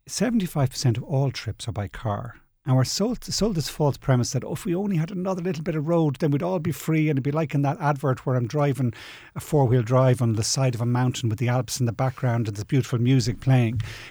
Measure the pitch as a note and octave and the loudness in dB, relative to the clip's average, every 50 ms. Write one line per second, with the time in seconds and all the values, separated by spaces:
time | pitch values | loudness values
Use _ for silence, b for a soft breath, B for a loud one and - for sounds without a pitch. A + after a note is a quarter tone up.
0 | _ - - - G3 B3 A#3 A#3 F#3 E3 - D#3 C3+ B2+ - - - C3 A2 B2 | _ -10 -4 -2 0 0 2 0 0 0 0 0 0 0 -2 -2 -2 -2 -2 -2
1 | - - D#3 C3+ C#3 B2 - - - A2+ G2+ - - - F#2 - G2+ F#2 - - | -4 -2 0 0 0 0 -2 -4 -8 -10 -10 -8 -8 -8 -6 -6 -6 -8 -8 -6
2 | - G#2+ G2+ G#2 A2+ A#2+ - - _ _ _ _ _ C#3 C3 C3 B2+ - - - | -4 -4 -4 -4 -6 -10 -14 -18 _ _ _ _ _ 2 2 4 2 2 0 0
3 | G3 B3 A#3+ - - - - - F#3+ A3+ G#3 D#3+ C#3 - - - D#3 C#3+ C3 - | -2 -2 -2 -4 -6 -6 -4 0 0 0 0 -2 -4 -4 -2 0 0 0 0 0
4 | - - C3 B2 A#2 - - B2+ G#2+ G#2+ - - - G3+ E3 F3+ G#3 G#3 G3 D#3 | 0 2 2 2 2 0 -2 -4 -4 -6 -8 -6 -4 -2 -2 -2 -2 0 0 -2
5 | D#3 E3+ G#3+ F3 F3+ F#3+ F#3+ F3+ E3+ F#3 F3+ E3 D#3 F3 D#3 D#3 C#3 D#3 E3+ E3+ | -2 -2 -4 -6 -4 -4 -4 -2 -2 -4 -4 -4 -4 -4 -2 -2 0 0 2 2
6 | D#3+ D3+ C3 - F3 D3+ C#3+ C#3 - F3 F#3 F3+ D#3 F3 C3+ - - - D#3+ D#3+ | 2 2 2 0 0 0 0 0 0 -2 -2 -2 -2 -2 -4 -4 -2 0 2 2
7 | D#3 D3+ D3+ C3+ B2 C#3 C#3+ D#3 E3 C3+ - C#3 C#3+ C#3 D3+ - D#3+ C#3+ D3 C3+ | 2 2 2 0 0 0 0 0 0 0 0 2 2 2 0 0 0 0 0 0
8 | - C#3 C3 - - C#3+ B2+ B2+ A#2+ A2 - D3+ C#3+ C#3+ C3 B2 C3 A#2+ B B | 0 0 -2 0 0 0 0 0 0 0 0 2 2 2 2 2 0 -2 B B
9 | B B B B B B B E3+ - - D#3+ D3 C3+ A#2 B2 B2+ A2+ A2 C3 C3 | B B B B B B B -12 -4 0 2 4 4 6 4 4 4 4 4 4
10 | C3 C3 B2+ B2+ B2 A#2 A2 G#2 A2 - - C#3 C3+ C3 A#2 A2 A#2+ A#2+ A#2+ B2 | 6 6 4 4 2 2 2 0 0 -2 0 0 0 0 0 0 0 0 2 2
11 | B2+ B2+ B2 - - A2+ G#2+ - A#2+ A#2+ B2 C3 A#2+ - - - B2+ A#2 G#2+ - | 2 0 0 0 -2 -2 -2 0 0 0 0 0 0 -2 -2 -2 0 0 0 0
12 | C3 C3 C3 - - B2 A#2 A#2+ A#2 G#2+ G#2 G2+ G2+ - D3 C3+ A#2+ - - A2+ | -2 -2 -2 0 0 0 0 0 0 -2 -4 -6 -4 0 2 0 2 2 0 0
13 | A#2+ B2 C3+ C3 G#2+ - F#2+ - - C3 C3 B2+ A#2+ A2 A#2+ G#2+ G#2+ B B B | 2 4 4 4 2 0 -2 -2 2 4 4 4 4 2 0 -2 -4 B B B
14 | B B | B B